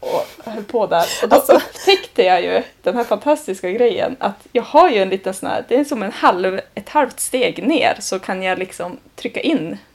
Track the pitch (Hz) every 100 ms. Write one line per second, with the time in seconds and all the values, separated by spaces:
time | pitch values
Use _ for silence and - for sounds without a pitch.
0 | - - - - - 220 208 240 196 170
1 | 170 - - 240 - - - - - 392
2 | - - 185 180 180 185 247 _ - 220
3 | 233 202 285 294 - 190 185 202 240 190
4 | - - 202 196 - 247 226 294 359 226
5 | 190 190 190 196 185 - - 240 294 254
6 | 196 - 302 185 190 190 - - 202 302
7 | 262 - - 254 202 - 208 311 - -
8 | - 190 - 185 185 185 185 - 175 -
9 | _ - - - - 294 160 202 _